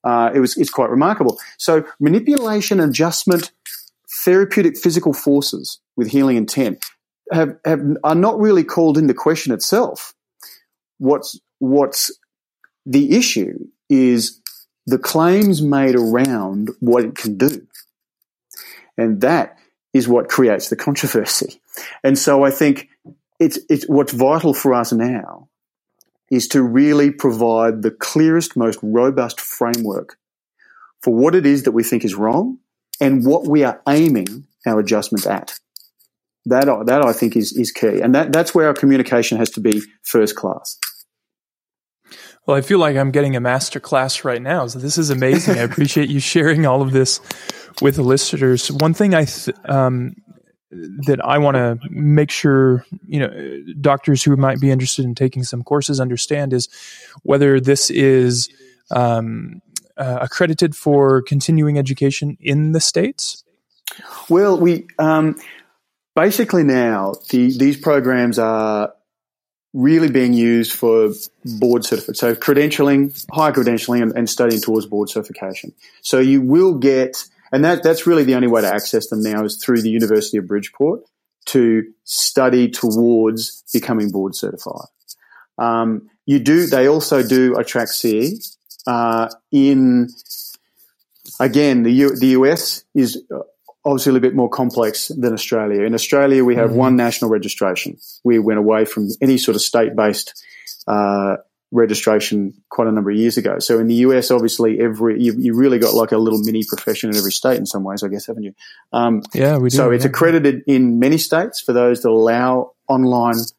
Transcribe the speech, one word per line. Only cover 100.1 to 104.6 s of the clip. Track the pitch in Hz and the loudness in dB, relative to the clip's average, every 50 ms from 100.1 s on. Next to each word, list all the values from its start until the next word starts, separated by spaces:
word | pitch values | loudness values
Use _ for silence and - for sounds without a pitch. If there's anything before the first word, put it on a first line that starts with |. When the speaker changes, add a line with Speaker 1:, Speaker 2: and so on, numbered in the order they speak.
| 104 - - - - - - - - - - - - - - | -2 -4 -10 -14 -18 -20 -20 -20 -20 -20 -20 -20 -20 -12 -6
Speaker 1:
uh, | - 104 104 104 101 101 101 98 98 95 - - _ _ _ _ _ | -4 -2 0 0 0 0 -2 -2 -4 -4 -6 -8 _ _ _ _ _
registration | - 120 117 104 107 - - 113 107 104 104 - 107 104 98 98 - _ _ _ | 0 2 2 2 0 -2 0 0 0 0 0 -2 -4 -4 -4 -4 -8 _ _ _
quite | - - 117 110 | -4 -2 -2 0
a | |
number | 110 107 98 101 | 0 -2 -2 -2
of | 104 | 0
years | 107 113 120 110 123 | 0 0 0 0 -2
ago. | - 104 95 87 | -2 -2 -4 -4
So | - - 117 113 | -2 0 0 0
in | 113 | 2
the | 113 117 | 2 2
U | 117 123 131 | 4 4 4
S, | 131 127 120 - | 4 2 2 2
obviously, | 127 120 113 110 - - | 0 0 0 -2 0 0